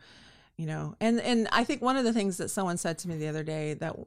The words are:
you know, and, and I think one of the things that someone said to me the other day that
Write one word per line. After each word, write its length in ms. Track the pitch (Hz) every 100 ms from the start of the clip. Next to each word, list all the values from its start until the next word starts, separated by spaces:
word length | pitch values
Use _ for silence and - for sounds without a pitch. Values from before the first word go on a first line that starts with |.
| - - - - _ -
you 100 | 160
know, 300 | 156 151 -
and, 200 | 220 233
and 260 | - 233 220
I 100 | -
think 200 | 240 294
one 140 | 247 269
of 80 |
the 80 | 240
things 260 | 233 196 180
that 100 | 180
someone 300 | - 190 175
said 200 | 175 165
to 80 | 180
me 80 | 160
the 120 | 151
other 160 | 156
day 300 | 156 156 151
that 200 | 151 160 -